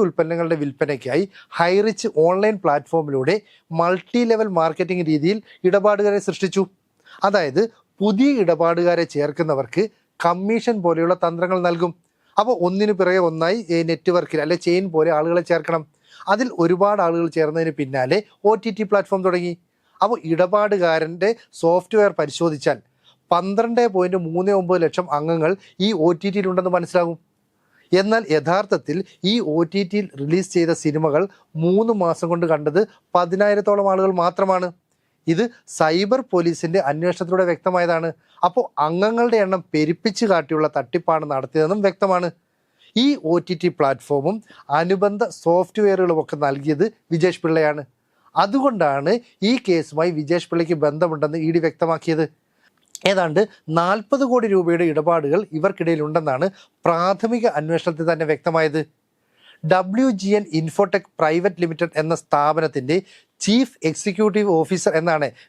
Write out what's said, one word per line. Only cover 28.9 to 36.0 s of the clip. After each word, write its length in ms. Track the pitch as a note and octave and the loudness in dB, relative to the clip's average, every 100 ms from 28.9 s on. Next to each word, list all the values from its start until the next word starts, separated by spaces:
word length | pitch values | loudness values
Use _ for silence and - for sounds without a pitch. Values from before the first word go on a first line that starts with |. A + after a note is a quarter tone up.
| E3 F#3+ - F#3 | -6 -6 -6 -2
ഈ 40 | A#3 D#3 D#3 | 0 0 0
ഒ 20 | E3+ | 0
ടി 120 | G3 F#3+ | -2 -2
ടിയിൽ 140 | G#3 F#3+ C#3 | -4 -4 -8
റിലീസ് 320 | C#3+ F3+ F#3 F3 | -2 -2 0 0
ചെയ്ത 140 | E3 D#3+ | 0 0
സിനിമകൾ 400 | D3+ D3+ D#3+ D3 G3 _ _ D#3+ | 0 0 2 2 -2 _ _ -2
മൂന്ന് 320 | E3 G3 A3+ G#3+ | 2 2 2 0
മാസം 240 | E3+ D#3+ E3+ | 0 -2 -2
കൊണ്ട് 120 | F3 E3+ | -2 0
കണ്ടത് 280 | D3+ D3+ E3 G#3 _ _ F3 | 0 0 0 -2 _ _ -2
പതിനായിരത്തോളം 720 | F3 F#3+ G#3 G#3 G#3 G3+ G3 | 0 0 2 2 2 2 2
ആളുകൾ 200 | F#3+ F#3+ F3+ | 2 0 2
മാത്രമാണ്. 460 | F3 F3+ F#3+ F#3 F3+ F3 _ _ _ _ - | 0 0 0 0 -2 -10 _ _ _ _ -4
ഇത് 140 | E3 A#3 - - - | 0 -2 -4 -14 0
സൈബർ 420 | D#3+ E3+ | 2 2